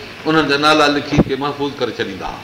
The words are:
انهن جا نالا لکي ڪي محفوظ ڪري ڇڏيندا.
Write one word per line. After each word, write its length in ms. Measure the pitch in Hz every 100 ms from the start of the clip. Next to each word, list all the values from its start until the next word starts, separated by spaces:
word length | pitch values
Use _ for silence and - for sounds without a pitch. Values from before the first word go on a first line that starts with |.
| - - 151
انهن 220 | 156 143
جا 80 | 143
نالا 300 | 151 156 147
لکي 300 | 147 - 147 131
ڪي 80 | 131
محفوظ 360 | 143 135 143 127
ڪري 120 | 120 107
ڇڏيندا. 400 | 104 92 76 57